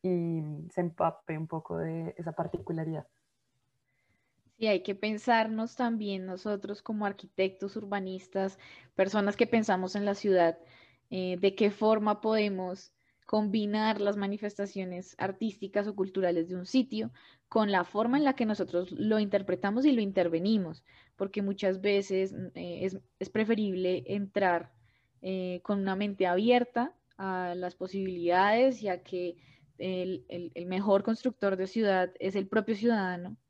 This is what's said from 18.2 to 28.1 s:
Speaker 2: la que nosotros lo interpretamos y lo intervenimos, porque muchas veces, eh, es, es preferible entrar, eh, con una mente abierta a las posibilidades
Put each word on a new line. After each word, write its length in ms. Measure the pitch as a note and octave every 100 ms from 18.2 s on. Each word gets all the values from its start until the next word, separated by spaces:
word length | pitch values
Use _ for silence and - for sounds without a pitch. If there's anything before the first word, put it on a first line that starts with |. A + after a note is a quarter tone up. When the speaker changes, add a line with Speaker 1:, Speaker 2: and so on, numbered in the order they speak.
Speaker 2:
la 100 | C#4+
que 120 | C4 A3
nosotros 440 | G#3 F#3 F3 F#3
lo 260 | - G#3+ G#3+
interpretamos 640 | G#3 G3+ G3 F3+ G3+ A3
y 80 | D4
lo 80 | B3
intervenimos, 840 | G3+ F#3+ E3+ E3 F#3+ A3 F3 D#3+ _ - _ _
porque 260 | G3 G#3
muchas 380 | G3 G3 G3 F#3+
veces, 540 | G#3 G3+ G3 F#3+ F#3+ G3 F#3
eh, 260 | F3 F3 E3+
es, 160 | F#3+ F#3+ _ _
es 100 | F#3+
preferible 720 | A3 G#3+ A3 G#3 F#3 F#3 F3+ -
entrar, 680 | G3+ G3 - F#3+ E3+ E3+ _ _ _ _ _
eh, 400 | F#3 F#3+ F3+ F3+
con 160 | - G3+
una 160 | G3 F#3+
mente 300 | G#3 G3 F#3
abierta 680 | F3+ A3 B3 A#3+ A#3+ C4+ _ _ -
a 380 | F#3+ F#3 F3+ F3+
las 180 | F3+
posibilidades 1080 | - F#3+ G3 F#3+